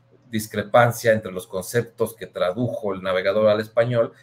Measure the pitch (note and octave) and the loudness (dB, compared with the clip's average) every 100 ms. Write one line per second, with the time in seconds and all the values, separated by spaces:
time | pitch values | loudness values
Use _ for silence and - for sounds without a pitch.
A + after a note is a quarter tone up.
0 | _ _ _ A2 G#2+ G#2 G2 B2 A#2+ A#2 | _ _ _ -8 -6 -6 2 4 4 4
1 | A#2 A2 - F#2 - F#2+ F#2 A#2+ A2+ - | 2 2 0 -10 -8 -8 -4 -4 -4 -4
2 | A2 - F2+ - F2+ F#2+ B2 - G#2 F#2+ | -6 -6 -14 -4 -2 -2 -6 -4 -6 -6
3 | F#2+ F#2 F#2+ G#2 G#2+ G#2+ A2 - A#2+ A#2+ | -2 0 0 2 4 4 0 0 2 2
4 | A#2 - | 0 -4